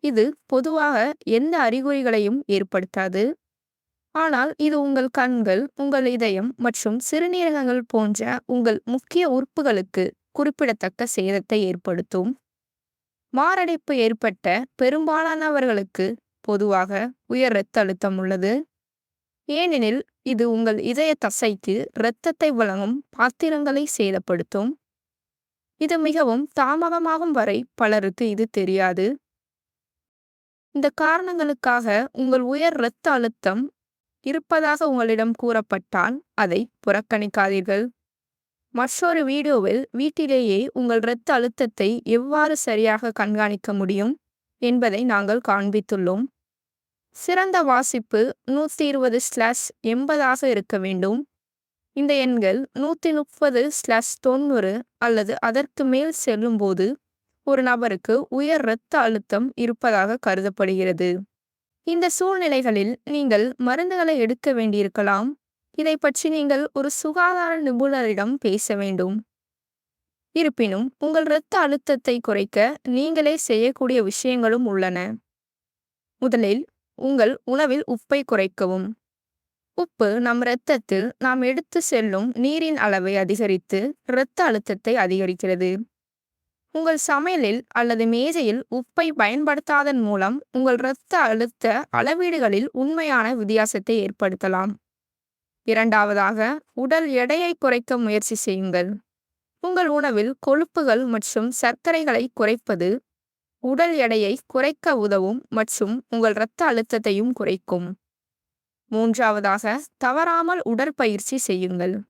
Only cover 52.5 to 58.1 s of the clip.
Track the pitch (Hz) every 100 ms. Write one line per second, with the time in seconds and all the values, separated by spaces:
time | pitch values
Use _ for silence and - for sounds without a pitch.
52.5 | 208 269 - 294 320 339 302 294 - 294
53.5 | 247 277 - - 226 240 - 262 262 285
54.5 | 254 190 214 - _ 240 226 208 - 226
55.5 | 233 285 - 269 262 311 311 - 214 233
56.5 | 220 202 185 190 277 _ _ _ _ -
57.5 | 269 254 247 233 190 -